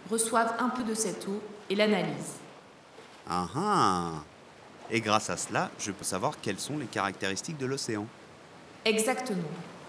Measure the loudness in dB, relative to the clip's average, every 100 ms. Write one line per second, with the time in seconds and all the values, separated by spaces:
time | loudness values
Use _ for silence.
0 | -4 0 4 4 4 2 0 0 -2 0
1 | -2 -2 -4 -6 -6 -12 -2 2 4 4
2 | 2 -4 -8 -10 -16 -20 -20 -20 -20 -20
3 | -20 -16 -2 -2 0 0 4 6 6 4
4 | 0 -4 -10 -18 -20 -20 -20 -16 0 0
5 | 4 4 4 -4 0 0 -2 -4 -8 -4
6 | -2 0 -2 -2 -4 -4 -4 -4 -4 0
7 | 0 0 -2 -2 -4 -4 -4 -2 -2 -2
8 | -4 -10 -20 -20 -20 -20 -20 -4 2 4
9 | 2 0 -2 -2 -4 -8 -12 -14